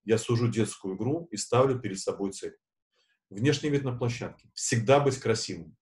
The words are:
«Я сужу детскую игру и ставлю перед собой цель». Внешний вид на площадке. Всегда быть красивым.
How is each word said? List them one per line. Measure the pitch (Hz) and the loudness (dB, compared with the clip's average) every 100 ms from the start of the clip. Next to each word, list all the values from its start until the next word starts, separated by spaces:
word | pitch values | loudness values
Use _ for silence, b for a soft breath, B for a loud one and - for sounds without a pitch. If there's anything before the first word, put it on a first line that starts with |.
«Я | 101 110 | 0 0
сужу | - 117 120 | 2 2 2
детскую | 110 104 - 95 95 | 0 -2 -4 -8 -4
игру | 117 165 170 | -2 -2 -4
и | 104 | -10
ставлю | - 120 135 120 | 0 4 4 2
перед | 104 98 | -6 -6
собой | - 98 98 | -6 -4 -6
цель». | - 85 - _ _ _ _ _ _ _ | -6 -12 -14 _ _ _ _ _ _ _
Внешний | 95 139 143 151 | -2 0 0 0
вид | 143 | 0
на | 131 120 | -2 -2
площадке. | 120 - 90 - _ | -4 -4 -8 -12 _
Всегда | - - 117 104 143 | -10 -2 2 6 6
быть | 139 - | 6 2
красивым. | 113 110 - 85 82 - | 0 -2 -4 -10 -12 -18